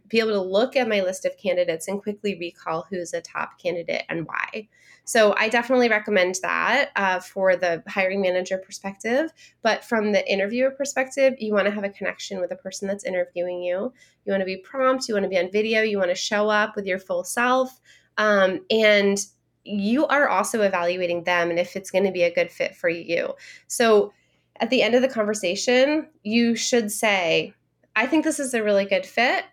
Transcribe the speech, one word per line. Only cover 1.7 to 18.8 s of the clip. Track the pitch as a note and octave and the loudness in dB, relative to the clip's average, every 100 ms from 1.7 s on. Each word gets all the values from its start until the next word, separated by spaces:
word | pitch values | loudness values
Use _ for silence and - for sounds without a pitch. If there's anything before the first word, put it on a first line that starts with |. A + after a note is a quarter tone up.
| E3 - | -4 -6
and | G3+ | -6
quickly | G#3 G#3 G#3 E3+ | -6 -6 -6 -6
recall | E3+ - - E3 F3 | -8 -10 -8 -6 -6
who's | F3+ E3+ | -10 -6
a | E3+ | -8
top | - D#3+ D#3+ - | -8 -8 -8 -6
candidate | E3+ E3+ E3 - - | -6 -6 -4 -6 -4
and | E3 D#3 | -6 -6
why. | - - A3 G#3+ _ - - - | -6 -6 -8 -14 _ -20 -20 -2
So | A#3 G#3+ - | 4 4 4
I | A3 | 2
definitely | A#3 A#3+ B3+ A#3+ | 0 2 2 4
recommend | G#3+ G#3+ G3+ F3+ F#3 | 2 2 2 2 0
that, | F3 E3+ E3+ B3 - | -2 0 2 2 0
uh, | G3 G3 F3+ | 0 0 -2
for | - G3+ F#3+ F3+ | -4 0 2 2
the | F3+ E3 - | 2 -2 -4
hiring | G3 F#3+ G3 | -2 0 0
manager | F#3 F3+ F3+ F#3+ | 0 0 -2 -6
perspective. | - - G3 G3 A3 B3+ D#4+ _ - _ | -8 -12 -12 -8 -2 -2 -2 _ -20 _
But | A3+ - | -2 -2
from | - A3+ G#3 | 0 0 2
the | G3 - | 0 0
interviewer | G3 G3+ A#3+ C4+ | -2 0 0 -2
perspective, | C4+ C4+ - C4 - C4+ C4 | -2 -6 -4 -4 2 0 0
you | G#3+ | -2
wanna | G#3 G3+ | 0 0
have | G#3 | -2
a | G3+ | -6
connection | G3+ F#3 F#3 - F#3+ | -6 -8 -8 -10 -6
with | F3 | -6
the | F3+ | -6
person | F#3+ - G3 | -10 -8 -8
that's | G3+ | -6
interviewing | - F#3 F3+ F3 F3+ F3+ | -4 -4 -4 -4 -6 -4
you. | F3+ F3+ B3 - _ _ | -4 -4 -6 -10 _ _
You | G3+ | -4
wanna | G3 | -2
be | F#3 F#3 | -2 -6
prompt, | - C4+ C4 C4 C4 | -10 -2 0 0 -2
you | |
wanna | G#3 G3 | -2 0
be | F#3 | -2
on | F3+ | 0
video, | G#3 A3 A3 | -2 0 0
you | A3 G3+ | 0 0
wanna | F3+ | 0
show | F3+ - G#3 G#3+ | -2 -2 0 2
up | G#3+ G#3+ G#3+ | 2 0 -4
with | G3 | -4
your | F#3+ | -4
full | - F3 | -4 -6
self. | F3+ - B3 B3+ B3+ - _ - _ - | -4 -2 0 2 0 -6 _ -20 _ 0
Um, | G#3+ G3+ F#3 F#3 - | 2 4 4 0 0
and | A3 | 4